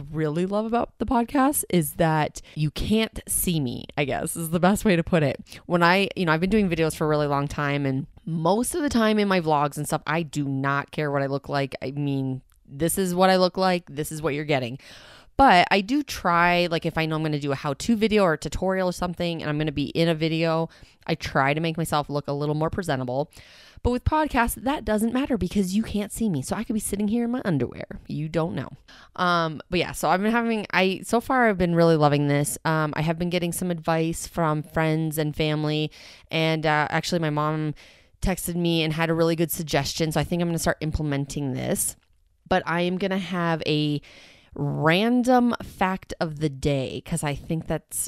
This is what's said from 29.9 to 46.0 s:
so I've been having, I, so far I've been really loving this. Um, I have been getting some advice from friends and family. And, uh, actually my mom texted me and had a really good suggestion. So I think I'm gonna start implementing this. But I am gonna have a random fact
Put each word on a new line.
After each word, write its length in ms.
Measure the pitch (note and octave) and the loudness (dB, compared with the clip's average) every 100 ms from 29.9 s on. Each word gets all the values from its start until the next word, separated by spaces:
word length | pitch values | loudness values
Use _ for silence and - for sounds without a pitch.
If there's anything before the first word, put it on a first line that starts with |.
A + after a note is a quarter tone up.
so 180 | - D3+ | -2 -2
I've 120 | D#3 | 0
been 80 | G#3 | 0
having, 360 | A#3 A#3 A3 - | 0 0 -2 -2
I, 280 | F3 F#3+ F#3+ | 0 0 0
so 180 | - A3+ | -2 -2
far 280 | - C4 A#3 | 0 2 2
I've 100 | F#3+ | 2
been 160 | F3 | 2
really 220 | E3+ E3+ D#3+ | 4 6 6
loving 320 | D3 D3 C#3+ | 4 4 2
this. 300 | C#3+ C#3+ - | 2 0 -2
Um, 280 | D#3+ D#3+ D#3 | -2 0 0
I 60 | - | -2
have 180 | D#3 E3 | -2 -2
been 120 | F3 | -2
getting 220 | F3 E3+ | -2 -2
some 180 | D#3+ F#3 | -2 -4
advice 580 | E3+ D#3+ E3 E3 E3 - | -4 -2 0 0 -4 -6
from 340 | - E3 D3+ | -2 0 0
friends 560 | D3 - D#3+ D#3 D#3+ D#3 | -2 -2 0 0 0 -2
and 160 | D3+ | -2
family. 560 | C#3+ D#3 D3+ D3+ D3+ D3+ - - - - | -2 0 0 0 -2 -2 -6 -20 -20 -6
And, 360 | D#3+ D#3+ D#3+ D#3 | 0 0 2 2
uh, 220 | D3+ D3+ | 2 0
actually 300 | D#3+ - F3 | -2 -2 -2
my 100 | D#3+ | 0
mom 440 | D3 D3+ D#3 D#3 D3 - - _ _ | 0 0 -2 -4 -6 -14 -20 _ _
texted 340 | - F3+ - | -2 -2 -4
me 300 | F3 F3 E3 | -2 2 2
and 80 | D#3 | 2
had 160 | D#3 E3 | 0 0
a 40 | |
really 200 | E3 E3 | 2 2
good 160 | E3 E3+ | 2 0
suggestion. 600 | - D#3 D#3 C3+ - D#3+ | -2 -2 0 0 -2 -2
So 80 | D3+ | 0
I 40 | |
think 180 | C#3+ F3 | 0 0
I'm 60 | E3+ | 0
gonna 100 | E3 | 0
start 180 | - - | -2 -2
implementing 720 | D3+ - D3+ C#3 C#3 - C#3 | -2 -2 -2 -2 -2 -4 -4
this. 420 | B2+ B2+ G3 - - _ _ _ _ - | -4 -2 -2 -4 -8 _ _ _ _ -2
But 160 | F#3 - | -2 0
I 160 | E3 | -2
am 160 | F3 F#3 | -2 -2
gonna 200 | G3 F#3+ | -2 -4
have 440 | F3 F#3 E3+ E3 - | -4 -2 -2 -2 0
a 340 | D3+ D3+ D3 - - - - _ | 0 0 -2 -8 -20 -20 -20 _
random 1000 | - C#3+ C#3+ D3 E3+ A3+ B3 A#3+ B3+ A#3+ A3+ | -6 -4 0 2 4 4 2 4 4 4 0
fact 500 | - - F#3 F#3 | -6 -4 -2 -2